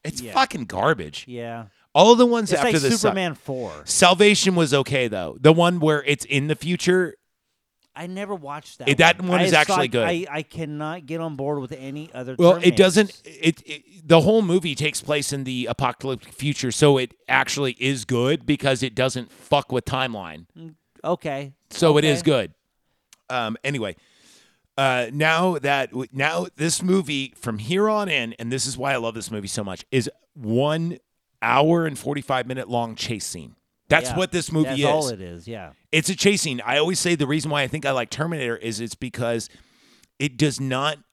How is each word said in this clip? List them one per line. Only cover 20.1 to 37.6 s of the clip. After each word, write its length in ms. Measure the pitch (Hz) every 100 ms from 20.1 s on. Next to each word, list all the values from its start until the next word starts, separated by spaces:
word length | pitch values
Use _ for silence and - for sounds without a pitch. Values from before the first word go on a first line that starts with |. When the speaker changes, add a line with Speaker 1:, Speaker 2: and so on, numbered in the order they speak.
| 107 87 78 87 160
Speaker 2:
Mm, 160 | 165 156 _ _
okay. 480 | 156 175 165 139 139 _ _
Speaker 1:
So 280 | - 165 147
it 60 |
is 160 | 151 143
Speaker 2:
Okay. 60 |
Speaker 1:
good. 280 | 170 135 92 _ _ _ _ _ _ _ _
Um, 260 | 127 113 113
anyway, 320 | 135 139 104 87 _ _ _ _ _ _ _ -
uh, 300 | 135 123 117
now 440 | 143 156 160 185 165
that 320 | 139 139 127
w-, 180 | 127 131
now 360 | 135 147 170 180 -
this 260 | 160 -
movie 500 | 180 190 151 143 135 _
from 220 | 123 107
here 280 | 107 185 214
on 200 | 214 196
in, 240 | 147 117
and 180 | 113 117
this 140 | 131 135
is 100 | 127
why 160 | 139
I 40 | 131
love 180 | 117
this 160 | 110 98
movie 160 | 107 98
so 160 | -
much, 220 | 98 92 -
is 180 | 135 127 _ _
one 640 | 156 110 117 143 160 165 - _ _ _ _
hour 440 | 113 127 156 170
and 120 | 160 139
forty-five 480 | - 147 - 131 120
minute 220 | 131 104
long 260 | 120 117
chase 300 | 110 - 110
scene. 300 | - 87 67 _ _ _ _
That's 220 | 156 127
Speaker 2:
Yeah. 80 | 123
Speaker 1:
what 140 | 185
this 200 | 180 151
movie 180 | 160 143
Speaker 2:
That's 100 | 135
Speaker 1:
is. 60 |
Speaker 2:
all 240 | 143 156 139
it 120 | 104
is, 260 | 90 85 87
yeah. 240 | 110 85 _ _
Speaker 1:
It's 180 | 160 156
a 60 |
chase 260 | 185 196 208
scene. 180 | 160 123
I 120 | 110 139
always 200 | 160 185
say 140 | 175
the 120 | 165 139
reason 240 | 156 147
why 100 | 147